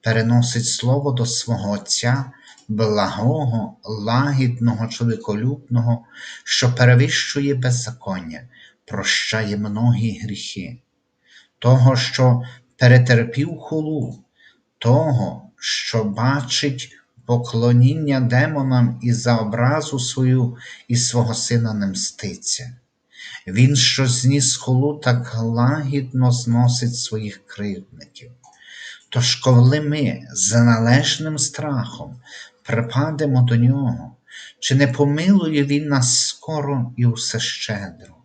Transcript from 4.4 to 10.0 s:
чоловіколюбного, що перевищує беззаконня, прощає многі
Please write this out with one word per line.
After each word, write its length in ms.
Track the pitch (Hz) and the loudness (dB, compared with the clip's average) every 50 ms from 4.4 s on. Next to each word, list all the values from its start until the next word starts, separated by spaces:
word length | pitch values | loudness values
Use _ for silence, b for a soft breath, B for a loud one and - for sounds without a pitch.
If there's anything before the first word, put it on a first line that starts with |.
| 131 123 120 123 120 117 117 107 113 | 0 0 0 0 0 0 0 0 -6
чоловіколюбного, 1160 | 110 - - 120 117 110 104 - - 104 107 120 131 147 143 - _ 123 117 117 120 117 117 B B B B B B B B B | -8 -4 -4 -2 -2 -2 -2 -4 -6 -4 -2 -2 -4 -4 -4 -6 _ -2 0 2 0 -2 -2 B B B B B B B B B
що 300 | - - - 131 123 123 | -6 -4 0 0 0 2
перевищує 800 | 123 123 123 123 123 143 - - - - - - 143 139 143 139 | 4 4 6 6 6 4 2 0 -2 -4 -4 -4 -2 -2 -2 -2
беззаконня, 880 | 127 123 127 120 - - - - - - 101 95 92 87 80 78 65 123 B B B B B B B _ | 0 0 -2 -2 -2 -4 -8 -12 -10 -8 -8 -8 -8 -8 -12 -14 -16 -18 B B B B B B B _
прощає 720 | - - 98 95 - - - - - 110 110 110 104 104 | -10 -10 -6 -4 -2 -2 -2 -2 -2 -4 -4 -2 -4 -4
многі 640 | 104 104 104 104 107 120 120 120 101 | -4 -4 -6 -4 0 2 2 2 2